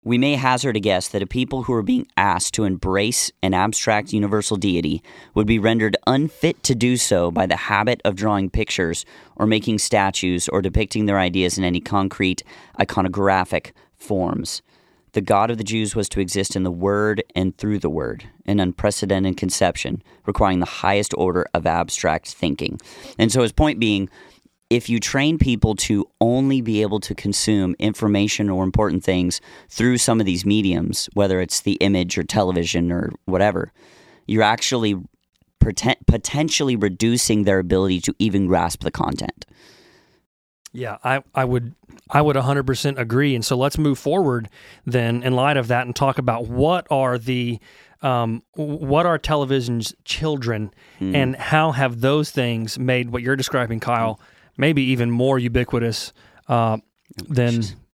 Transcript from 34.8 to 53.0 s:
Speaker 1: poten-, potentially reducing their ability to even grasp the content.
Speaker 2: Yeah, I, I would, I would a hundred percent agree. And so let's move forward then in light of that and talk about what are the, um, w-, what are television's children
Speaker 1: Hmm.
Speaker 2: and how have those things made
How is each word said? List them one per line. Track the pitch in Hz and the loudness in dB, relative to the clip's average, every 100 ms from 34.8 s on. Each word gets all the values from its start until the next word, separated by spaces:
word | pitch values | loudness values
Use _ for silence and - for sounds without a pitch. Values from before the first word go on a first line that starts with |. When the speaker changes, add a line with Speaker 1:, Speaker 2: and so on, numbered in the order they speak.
| 110 95 - _ _ _ _ _ | 0 -2 -6 _ _ _ _ _
Speaker 1:
poten-, | - 95 131 - - | 2 2 -2 2 2
potentially | 113 - 143 156 - 143 117 | 2 0 -2 0 0 0 2
reducing | 101 90 113 120 - 107 101 | 0 2 0 2 2 2 4
their | 95 | 2
ability | 90 92 95 90 | 2 2 2 0
to | - - | -2 0
even | 110 98 92 | 0 2 2
grasp | 90 85 - | 2 0 -2
the | - | -6
content. | - - - - - - _ - - - _ _ _ _ _ _ _ - | -2 -2 -2 -8 -12 -20 _ -20 -20 -20 _ _ _ _ _ _ _ -18
Speaker 2:
Yeah, | 123 120 104 | -12 -10 -8
I, | 127 135 - | -4 -4 -4
I | - 127 | -2 0
would, | 123 120 - _ - _ | 0 -2 -12 _ -20 _
I | 147 | 2
would | 151 135 | 4 2
a | |
hundred | 127 139 131 | 2 0 0
percent | 127 147 135 | 0 -2 -2
agree. | 117 120 143 123 | 0 2 2 0
And | - | 0
so | 123 | 0
let's | 139 151 | 0 2
move | 147 131 | 0 0
forward | 139 180 156 120 113 - - - - | 0 2 2 0 -6 -16 -20 -12 -2
then | 123 117 120 | 0 0 0
in | 127 | 0
light | 127 139 139 | 2 2 0
of | 117 | 0
that | 120 123 | -2 -2
and | 117 | -2
talk | 135 127 | 0 0
about | 123 117 117 | -2 -2 -4
what | 120 147 180 - | 0 2 0 0
are | 139 131 123 | 0 0 -2
the, | 117 127 120 117 - - - _ | -2 -2 -2 -6 -10 -20 -20 _
um, | 139 123 113 117 _ - | -2 0 0 -4 _ -8
w-, | 151 147 139 | -6 -6 0
what | 147 175 | 2 2
are | 160 | 0
television's | - 151 135 135 120 117 107 - | 0 -2 0 0 0 -2 -4 -10
children | - - 156 143 120 110 107 _ - - | -10 -6 -4 -4 -4 -4 -6 _ -20 -6
Speaker 1:
Hmm. | 95 139 | -2 0
Speaker 2:
and | 127 131 | 0 -2
how | - 156 160 | -2 2 2
have | 127 135 117 | 0 -2 0
those | 131 151 147 | 0 2 0
things | - 120 113 113 - | -2 -2 -2 -4 -4
made | 127 127 | -2 0